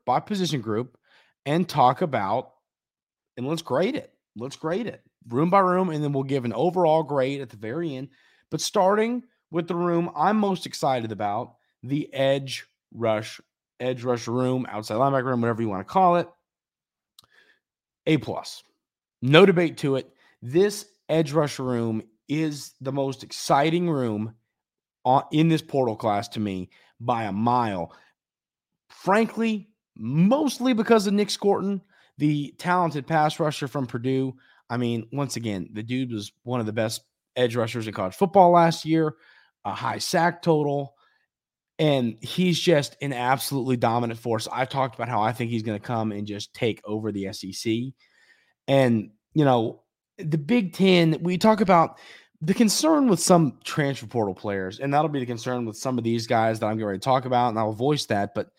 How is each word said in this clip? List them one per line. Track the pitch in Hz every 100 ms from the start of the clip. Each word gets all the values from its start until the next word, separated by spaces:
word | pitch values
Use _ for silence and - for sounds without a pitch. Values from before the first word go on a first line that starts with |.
| -
by | 135
position | - 208 175 143
group | 110 107 131 _ _ _ _ _
and | 139 160 185
talk | 147 127 131
about, | 175 127 95 120 127 _ _ _ _ _ _ _ _ -
and | 127
let's | 165
grade | - 127 196
it. | 302 - _ _ 104
Let's | 131 -
grade | 156 185 233
it | - _ _ 120
room | 120 170
by | 196
room, | 185 180 185
and | 151
then | 147
we'll | 139
give | 135 139 120
an |
overall | 107 170 180 165 160
grade | 147 143 131 139
at | 127
the | 107
very | 110 147 170 131
end. | 139 _ _ _ _
But | 160
starting | - 214 185 208 226 247 - _ _
with | 165 170
the |
room | 175 175 170 170 147
I'm | 175 214
most | 202 185
excited | 127 - 151 127 110
about, | 104 104 104 120 _ _ _
the | 123 147 -
edge | 135 135 139 135 117 - _ _
rush, | 110 113 107 110 - _ _ _ -
edge | 127 127
rush | 123 120 117
room, | 123 127 127 123
outside | 104 107
linebacker | 107 139 135
room, | 127 123
whatever | 117 113
you | 113
wanna | 95
call | 98 190 180 175
it, | 170 _ _ _ _ _ _ _ _ _ _ _ _ _ _ _ _ _ -
A | 156
plus. | 120 90 - - _ _ _ _ _ _
No | 127 156
debate | 196 180 165 131
to | 147 135
it. | - _ _ _
This | 120 156 202 208 - _ -
edge | 156 151
rush | 151 147 -
room | 127 120 117 110 - _ -
is | 147 160 143 - _
the | 135
most | 139 135 123
exciting | - - - 143 156 175 175
room | 147 120 104 110 - _ _ _ _ _ _
on, | 127 135 -
in | 156 165
this | 156
portal | - 139 123 107
class | 113 101 101
to | 113
me | 104 92 92 _ _ -
by | 120 117
a | 107
mile. | 98 120 123 113 95 82 - _ _ _ _ _ _ _ _ _
Frankly, | - 180 208 220 - 226 214 - _ _ -
mostly | 110 147 190 277 294 - 254
because | 226 220 226 202
of |
Nick | 202 202
Scorton, | - 202 196 196 196 - _ _ -
the | 151 147 143 -
talented | 175 180 170 143 131
pass | 160 151 -
rusher | 156 - 139
from | 147 123
Purdue. | 123 127 131 131 127 _ _ -
I | 120
mean, | 120 117 113
once | 135 135 123
again, | 113 98 -
the | 107
dude | 113 127 127
was | 107 101 -
one | 120 123
of | 107
the |
best | 110 110 113 - _ _ 127
edge | 123 120
rushers | 113 117 110
in |
college | 101 92
football | - 196 202 175
last | 175 165 165 156
year, | 160 151 - _ _ _ _
a | 104
high | 95 123 110
sack | - 175 170 170
total, | 175 151 147 143 139 _ _ _ _ _ _ _ _ -
and | 156 139 120 110
he's | - - 180 165
just | 175 151 135 -
an | 139
absolutely | 123 123 135 - 139 123 120
dominant | 117 117 120 113
force. | 120 110 -
I've | 120 131
talked | 139 131
about | - 117
how | 113
I | 110
think | 113 117
he's | 117
gonna | 110 104
come | - 117 110
and | 104 104
just | 101 -
take | - 117 -
over | 104 107 107
the | 101 95
S | -
E | 95
C. | - 117 113 131 - _ _ _ _ _ _ -
And, | 139 127 113 - _ _
you | 156
know, | 143 120 113 - _ _ _ -
the | 165 156
Big | 143 240 185
Ten, | - 190 180 165 151
we | 175 180
talk | 220 214
about | 190 175 151 - - - _ _
the | 160
concern | 196 220 - 311 302 262
with | 175
some | - 175 147 -
transfer | - - 139 131 107
portal | 120 101
players, | 90 107 98 95 113
and | 139
that'll | 143 156
be | 143
the |
concern | 123 117 127 123
with | 113 107
some | 135 123
of |
these | 113 117 117
guys | 117 113 110
that | 107
I'm | 110
getting | 107
ready | 95
to |
talk | 135 131
about, | 127 123 123
and | 110
I'll | 110
voice | 110 131 147 -
that. | 101 101
But | 107 -